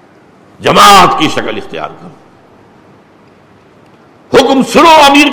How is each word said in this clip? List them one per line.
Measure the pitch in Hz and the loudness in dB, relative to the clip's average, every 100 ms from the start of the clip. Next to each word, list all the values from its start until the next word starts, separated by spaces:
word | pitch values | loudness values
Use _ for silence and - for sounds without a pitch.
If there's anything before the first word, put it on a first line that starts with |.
| _ _ _ _ _ - | _ _ _ _ _ -10
جماعت | - 185 208 196 175 - | -4 2 4 4 2 0
کی | 151 | -4
شکل | 123 113 104 | -6 -8 -10
اختیار | - 82 76 | -12 -12 -12
کرو، | - 90 - _ _ _ _ _ _ _ _ _ _ _ _ _ _ _ _ _ _ _ _ - - | -14 -20 -20 _ _ _ _ _ _ _ _ _ _ _ _ _ _ _ _ _ _ _ _ -4 0
حکم | 262 262 | 0 -2
سنو | - - 330 320 277 | -2 0 2 4 2
امیر | 285 294 | 2 0